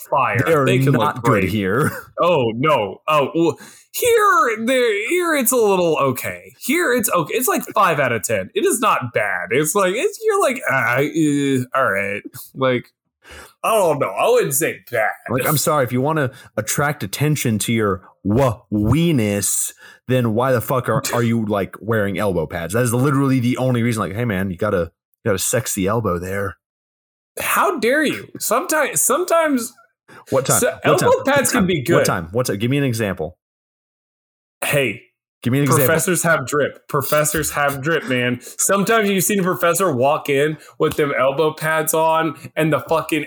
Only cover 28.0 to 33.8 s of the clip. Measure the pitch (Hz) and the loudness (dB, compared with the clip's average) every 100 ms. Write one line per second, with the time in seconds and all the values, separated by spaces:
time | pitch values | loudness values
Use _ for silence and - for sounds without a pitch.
28 | 262 - - - - 233 359 311 247 165 | 0 -4 -10 -8 -2 -2 0 -2 -2 0
29 | - 285 370 339 311 254 226 - _ _ | 0 0 0 2 2 0 -4 -12 _ _
30 | _ - - 131 131 113 - - - - | _ -20 -4 -2 2 2 0 0 0 2
31 | - 523 269 277 240 254 180 165 123 165 | 4 2 2 2 2 0 0 0 2 2
32 | 139 104 82 113 127 101 120 143 139 113 | 2 -2 -4 -4 -2 -2 -2 0 0 0
33 | 104 90 80 - _ _ _ _ | -2 -4 -8 -12 _ _ _ _